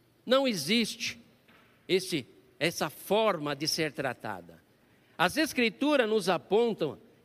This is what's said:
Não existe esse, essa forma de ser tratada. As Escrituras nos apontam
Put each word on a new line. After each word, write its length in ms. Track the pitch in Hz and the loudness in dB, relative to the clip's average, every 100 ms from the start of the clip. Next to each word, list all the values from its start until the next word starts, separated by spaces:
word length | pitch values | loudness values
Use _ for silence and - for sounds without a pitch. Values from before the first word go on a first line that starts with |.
| _ _ | _ _
Não 240 | - 262 269 | 0 2 2
existe 680 | 202 139 226 220 - - - - _ _ - _ _ - | 0 0 0 0 -4 -10 -10 -16 _ _ -20 _ _ -2
esse, 400 | 180 185 165 117 - _ - | -2 0 -6 -8 -16 _ -4
essa 300 | 160 170 165 | -4 -2 -4
forma 680 | - - 202 220 175 147 | -6 -2 2 2 0 -2
de 140 | 143 151 | -4 -4
ser 240 | - 156 | -2 -4
tratada. 680 | 139 135 117 113 95 85 82 _ _ _ _ _ - | -4 -6 -6 -8 -10 -12 -20 _ _ _ _ _ 0
As 200 | 175 214 | 0 2
Escrituras 720 | 311 - 233 - 277 294 220 | -2 2 0 2 2 4 4
nos 220 | 220 175 | 0 0
apontam 680 | 165 - 202 240 196 156 101 - _ | -2 2 2 2 0 -4 -6 -16 _